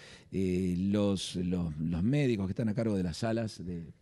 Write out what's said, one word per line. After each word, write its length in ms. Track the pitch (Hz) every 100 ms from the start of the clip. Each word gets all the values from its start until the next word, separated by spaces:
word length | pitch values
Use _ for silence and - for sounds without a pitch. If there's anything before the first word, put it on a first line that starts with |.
| - - -
eh, 420 | 87 92 90 92 90
los, 600 | 98 104 101 95 - 87
los, 400 | 90 90 85 73
los 240 | 80 85
médicos 440 | 104 143 135 110 95
que 40 |
están 160 | 98 113
a 60 |
cargo 220 | 101 113 101
de 80 |
las 140 | 90 78
salas 460 | 113 110 113 -
de" 200 | 87 87 78 -